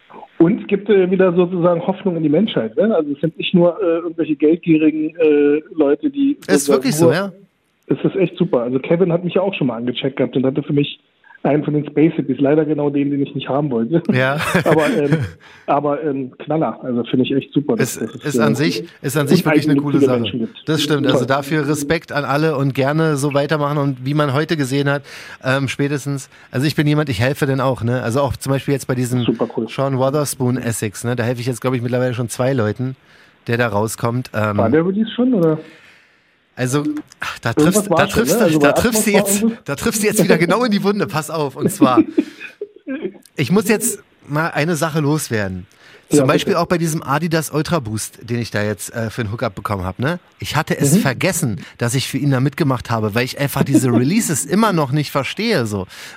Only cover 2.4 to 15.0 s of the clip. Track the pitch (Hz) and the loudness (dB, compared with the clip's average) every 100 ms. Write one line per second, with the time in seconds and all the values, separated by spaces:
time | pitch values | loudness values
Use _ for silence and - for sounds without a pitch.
2.4 | 220 - 110 117 208 196 147 139 160 - | 2 0 -2 0 2 2 -2 -2 -4 -4
3.4 | - 180 175 165 175 165 170 165 151 147 | 0 4 4 2 0 0 -2 -4 -2 2
4.4 | 151 170 175 156 156 156 156 165 160 147 | 4 4 4 4 4 2 -2 2 4 6
5.4 | 147 151 156 165 139 151 151 139 139 143 | 4 2 0 0 2 2 0 0 0 0
6.4 | - 147 143 135 135 151 127 156 196 185 | 0 2 4 2 2 4 4 4 0 -8
7.4 | - _ _ _ - 143 165 190 175 - | -20 _ _ _ -4 -2 -2 0 0 0
8.4 | 170 127 117 131 - 170 185 165 175 185 | 0 0 0 -2 0 2 2 0 0 0
9.4 | 196 202 135 117 123 123 139 135 127 135 | 0 0 -2 -2 -4 -4 -4 -2 -2 0
10.4 | 127 156 - 143 143 - _ _ _ - | 0 -2 0 0 0 -4 _ _ _ -6
11.4 | 160 147 147 147 143 - 160 165 135 131 | 0 0 0 -2 -2 2 2 2 -2 0
12.4 | 139 156 151 151 147 143 143 143 139 139 | 2 2 2 0 0 0 0 0 -2 -4
13.4 | - 131 151 117 117 165 - 127 131 147 | -4 -2 0 0 0 0 2 2 2 0
14.4 | - 185 170 156 147 135 | -2 0 2 2 2 0